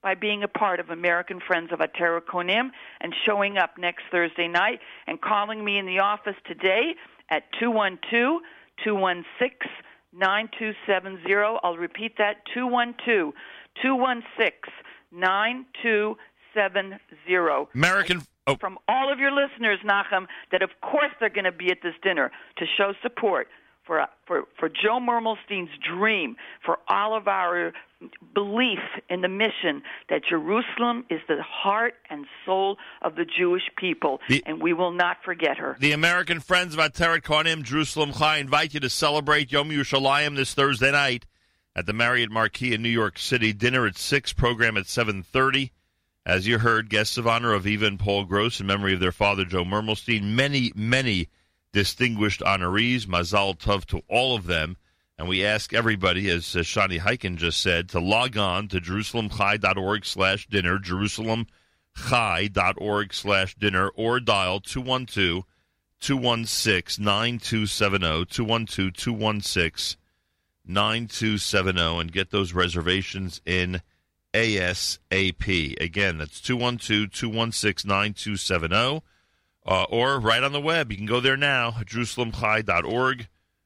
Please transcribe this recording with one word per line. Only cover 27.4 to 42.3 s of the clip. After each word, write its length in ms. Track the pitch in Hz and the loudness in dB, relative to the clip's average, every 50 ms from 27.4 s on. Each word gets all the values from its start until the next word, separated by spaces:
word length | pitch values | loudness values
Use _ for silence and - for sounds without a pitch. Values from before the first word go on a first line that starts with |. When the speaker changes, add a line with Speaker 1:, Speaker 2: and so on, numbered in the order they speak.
| 180 175 175 175 170 170 - - - _ _ _ - - - - - - - | 0 0 0 -2 -2 -4 -6 -10 -20 _ _ _ -20 -20 -20 -20 -20 -4 -2
Speaker 1:
belief 460 | 202 202 202 202 233 254 247 202 - - - - - - _ | -2 -2 0 0 0 2 0 0 -2 -6 -10 -10 -12 -8 _
in 140 | 180 180 180 | -6 -2 -2
the 60 | 185 | -2
mission 540 | 190 196 220 220 - - - 170 147 143 - - - - - - | 0 0 0 0 0 -2 -2 -2 -2 -2 -8 -14 -16 -16 -6 -4
that 140 | 160 151 - - | -4 -2 0 0
Jerusalem 760 | 175 165 151 160 202 226 247 - - - 233 240 233 233 247 _ | -2 0 0 2 0 0 0 -2 -2 -2 0 0 0 -2 -4 _
is 100 | 170 160 - - | -6 -6 -2 -2
the 140 | 160 143 - | -2 -2 -2
heart 520 | - - - - 196 202 214 233 240 - _ _ - | -8 -8 -2 0 0 2 2 0 -2 -4 _ _ -14
and 180 | 160 147 143 - - - - | -14 -14 -14 -16 -18 -14 -4
soul 320 | - 185 190 196 196 202 - - - - - - | -2 0 2 2 0 -2 -4 -10 -20 -20 -6 -6
of 140 | - 160 | -6 -2
the 80 | 160 170 | -2 -6
Jewish 380 | 165 - - 180 175 175 185 190 - - | -2 0 0 2 2 2 0 -2 -4 -6
people, 440 | - 190 185 156 - - 151 135 135 - - | -4 -2 -2 -2 0 0 -2 -2 -2 -2 0
Speaker 2:
The, 140 | 127 139 - | 0 0 0
Speaker 1:
and 160 | - 156 160 160 | -4 -8 -2 0
we 100 | 165 170 | 0 2
will 200 | 165 180 180 170 | 2 0 -2 -2
not 260 | 175 175 175 180 - - | -4 -4 -6 -6 -6 -8
forget 320 | - 175 170 165 151 139 139 | -10 -6 -2 0 -2 -2 -2
her. 180 | 143 135 135 127 | -4 -8 -6 0
Speaker 2:
the 120 | 135 147 147 | 2 2 2
American 460 | 147 160 170 175 180 180 147 175 165 | 4 2 2 2 2 0 -2 -4 -4
Friends 360 | 139 - 180 180 180 180 151 | 0 2 2 2 2 0 0
of 60 | 156 | 0
Ateret 420 | 160 156 - - 170 170 165 165 - | 0 0 2 0 2 2 2 0 0
Cohanim, 400 | - 151 151 156 165 160 160 143 | 0 0 2 2 2 0 -2 -4
Jerusalem 500 | 110 131 151 156 143 - 151 147 143 139 | -4 -2 -2 -2 -2 0 -2 -2 -2 0
Chai, 260 | - 151 151 156 151 | 2 2 2 2 2
invite 360 | 143 135 135 147 160 156 139 | 0 2 2 2 2 0 -2
you 60 | 147 | -4
to 80 | 139 127 | -4 -2
celebrate 600 | - - 165 151 147 151 147 139 151 147 147 123 | -2 0 2 2 2 2 2 4 2 2 2 2
Yom 200 | 135 147 147 156 | 0 0 0 2
Yerushalayim 640 | 156 143 135 - - 135 135 135 139 143 151 147 143 | 0 -2 -2 2 0 2 4 4 4 4 2 0 0
this 180 | 139 135 - - | -2 -2 -2 2
Thursday 380 | - 139 139 139 110 127 135 139 | 2 2 2 4 4 2 4 4
night 340 | 143 143 135 123 123 - - _ _ _ _ _ _ _ _ _ | 4 2 2 0 -2 -6 -14 _ _ _ _ _ _ _ _ _
at 120 | - 87 | -8 -4
the 60 | 85 104 | -4 0
Marriott 380 | 110 117 120 123 123 120 107 | 2 2 4 4 2 0 0